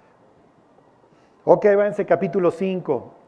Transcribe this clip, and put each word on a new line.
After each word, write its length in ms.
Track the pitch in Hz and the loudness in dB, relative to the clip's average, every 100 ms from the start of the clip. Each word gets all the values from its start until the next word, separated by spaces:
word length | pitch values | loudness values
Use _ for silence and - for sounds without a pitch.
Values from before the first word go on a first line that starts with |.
| _ _ _ _ _ _ _ _ _ _ _ _ _ _ | _ _ _ _ _ _ _ _ _ _ _ _ _ _
Ok, 200 | - 175 | 2 4
váyanse 400 | 208 202 208 - | 4 2 0 -4
capítulo 460 | 190 - 196 196 175 | -2 -2 -2 -2 -2
cinco, 640 | - 190 185 160 127 98 - | -2 -4 -6 -6 -6 -8 -20